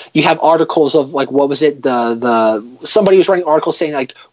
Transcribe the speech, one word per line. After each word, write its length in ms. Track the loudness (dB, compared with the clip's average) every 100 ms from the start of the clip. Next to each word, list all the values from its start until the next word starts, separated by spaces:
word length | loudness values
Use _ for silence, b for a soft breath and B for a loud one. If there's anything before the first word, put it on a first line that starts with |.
| B
you 100 | -2
have 160 | 0 0
articles 540 | 2 0 0 0 2 2
of, 180 | -2
like, 160 | -4 -2
what 180 | 0 0
was 120 | 0
it? 220 | 0 0
The, 320 | -2 -2 -2 -2
the, 720 | 0 0 0 -2 -6 -10 -2
somebody 300 | 2 4 4
was 100 | 4
writing 180 | 0 0
articles 320 | 0 0 -4
saying, 140 | -4
like, 200 | -4 -8 -10 b